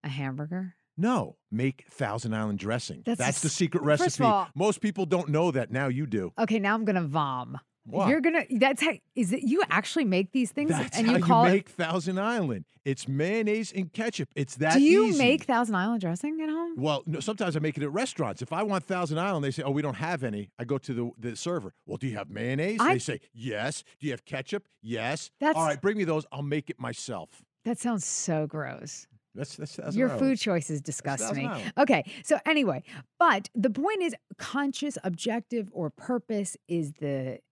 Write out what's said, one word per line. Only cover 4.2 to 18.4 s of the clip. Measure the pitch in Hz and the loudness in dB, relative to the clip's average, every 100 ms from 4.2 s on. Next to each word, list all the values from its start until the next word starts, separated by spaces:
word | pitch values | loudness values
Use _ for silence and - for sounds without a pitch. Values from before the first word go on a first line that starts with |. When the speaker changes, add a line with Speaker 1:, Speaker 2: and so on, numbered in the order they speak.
Speaker 1:
all | 240 202 180 139 | 4 4 0 0
Speaker 2:
Most | 202 - | 0 2
people | 208 190 180 | -2 -2 0
don't | 180 156 | 0 2
know | 151 175 | 2 2
that. | 131 113 | 2 0
Now | 123 139 | 0 0
you | 127 147 | -2 -2
do. | 104 90 - | -2 -2 -2
Speaker 1:
Okay, | 226 220 | 0 2
now | 202 | 2
I'm | 220 | 2
gonna | 214 185 | 2 0
vom. | 160 151 143 127 120 131 _ _ | 0 0 0 -2 -6 -10 _ _
Speaker 2:
Why? | 113 160 196 | -6 0 4
Speaker 1:
You're | 302 | 4
gonna, | 302 330 - 240 | 4 0 0 2
that's | 262 269 | 2 4
how, | 311 220 _ - | 0 -2 _ -2
is | 196 | 0
it, | 233 | 0
you | 269 311 - | 0 2 2
actually | 175 - 330 | 0 0 0
make | 247 185 196 | 2 2 2
these | 269 240 | 0 -2
things | - - | -2 0
Speaker 2:
That's | 160 127 - | 0 -2 0
Speaker 1:
and | 226 | 4
you | |
Speaker 2:
how | 247 170 | 4 6
Speaker 1:
call | 170 180 | 8 8
Speaker 2:
you | |
Speaker 1:
it | |
Speaker 2:
make | 196 - | 6 2
Thousand | - 165 180 165 185 | -4 0 0 0 -2
Island. | 208 233 165 104 - _ | 0 0 0 -2 -6 _
It's | 143 135 - | -4 -4 -2
mayonnaise | 135 165 220 214 214 214 | 0 0 2 2 0 -2
and | 196 180 | -4 -4
ketchup. | - 226 - 147 - | -4 -4 -4 -6 -4
It's | 139 123 | -6 0
that | 156 | 6
Speaker 1:
Do | 170 | 8
you | 294 381 427 | 10 8 8
Speaker 2:
easy. | 320 | 6
Speaker 1:
make | 247 294 | 4 4
Thousand | - 240 240 | 2 2 2
Island | 196 196 233 | 2 2 0
dressing | 185 170 294 320 | 0 -2 -2 -4
at | 311 | -4
home? | 311 339 330 | -2 -4 -2
Speaker 2:
Well, | 147 143 - | 0 0 -2
no, | 156 | -4
sometimes | - 214 185 151 | -4 -2 -2 0
I | |
make | 156 143 | -2 -2
it | |
at | 143 | -4
restaurants. | 165 254 - 127 95 | -2 -4 -2 -4 -4